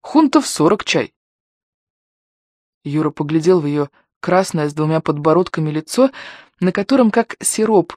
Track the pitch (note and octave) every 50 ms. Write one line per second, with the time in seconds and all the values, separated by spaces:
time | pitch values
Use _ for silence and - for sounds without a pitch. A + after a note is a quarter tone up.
0 | _ - - D4+ D#4+ C4+ - D#4 C4 - - - D3 E3 G#3 G3+ - - - D#3+
1 | A2+ - _ _ _ _ _ _ _ _ _ _ _ _ _ _ _ _ _ _
2 | _ _ _ _ _ _ _ _ _ _ _ _ _ _ _ _ _ D3 C#3+ D3+
3 | D#3 D3+ D3 - D3+ D3 D#3 D#3+ D#3 F3 F#3 F3 D3 D3 D3 D3 C#3+ C#3 _ _
4 | _ _ _ _ - - F3 F#3 F#3+ - - E3 D3 D3 D3 D3+ D#3 D#3 D#3+ D#3+
5 | - - D3 D3 D3 D#3+ D#3 E3+ F#3 - - - D#3 D#3 D3+ D#3 D#3 - - -
6 | C4 C4 - - - - - - - _ _ _ F3 F#3 F3+ - G3+ - C4+ C#4
7 | A#3+ A3 - A#3+ A3 _ - _ - - - - A3 A3 A3 F#3+ E3 - -